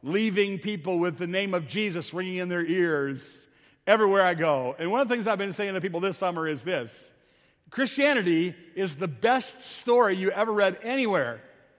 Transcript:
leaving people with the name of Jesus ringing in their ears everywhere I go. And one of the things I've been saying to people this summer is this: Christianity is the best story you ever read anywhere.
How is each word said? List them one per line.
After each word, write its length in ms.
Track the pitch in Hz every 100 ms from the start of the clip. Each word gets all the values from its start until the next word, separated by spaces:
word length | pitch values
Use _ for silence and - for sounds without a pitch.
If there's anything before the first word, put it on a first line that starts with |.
leaving 560 | 131 185 220 196 202 190
people 400 | 202 208 151 180
with 180 | 175 160
the 80 | 180
name 300 | 185 196 180
of 120 | 147
Jesus 460 | 170 214 170 -
ringing 240 | 170 185 185
in 120 | 180
their 140 | 175
ears 840 | 165 185 175 151 139 135 - - - _ _ _ -
everywhere 340 | 220 208 196
I 140 | 185 175
go. 400 | 160 143 127 135
And 140 | 165
one 100 | 226
of 60 | 269
the 80 | 240
things 120 | 214
I've 120 | 202
been 140 | 196
saying 200 | 175 202
to 80 | 190
people 180 | 180 170
this 180 | 190 175
summer 300 | 185 170 160
is 160 | 147
this: 480 | 147 175 117 - - _ _ _ _ _ _
Christianity 880 | - 262 - 285 269 180 160 180 - - -
is 200 | 190 143
the 120 | 185
best 540 | 127 220 254 - -
story 540 | - - - 240 226 190
you 160 | 185
ever 200 | 190 220
read 280 | 208 196 190
anywhere. 600 | 226 269 240 185 123 113 - - _